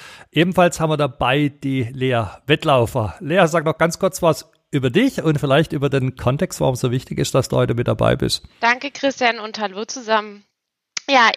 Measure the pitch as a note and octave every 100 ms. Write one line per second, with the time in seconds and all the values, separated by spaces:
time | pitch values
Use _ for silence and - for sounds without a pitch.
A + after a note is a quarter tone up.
0 | - - - D3 F3 F#3 F3 - D#3+ D3+
1 | C#3+ - B2 C#3+ D3 D3 C#3 C3+ A#2 C3+
2 | C3 A#2 G2+ - - - D#3 C3+ A2 B2+
3 | G#2+ - D3 F3+ E3+ E3 D#3 - E3 -
4 | F#3+ - E3+ D3 - _ _ C#3+ B2+ D3
5 | C4 - D#3+ D3 C#3 C#3 D#3+ D#3 C#3 C3+
6 | B2+ - - C3 F#3+ - D3 B2 B2+ B2
7 | - C3 B2 C3+ - C3 B2 A#2+ A#2 A2+
8 | A#2 B2 C3 - - _ A#3 B3 C#4+ -
9 | C#4 - A#3+ A3+ G#3+ G#3+ G#3 F#3+ A3+ C4+
10 | A3 A3 G#3+ G3+ _ _ _ _ _ -
11 | - C4 A3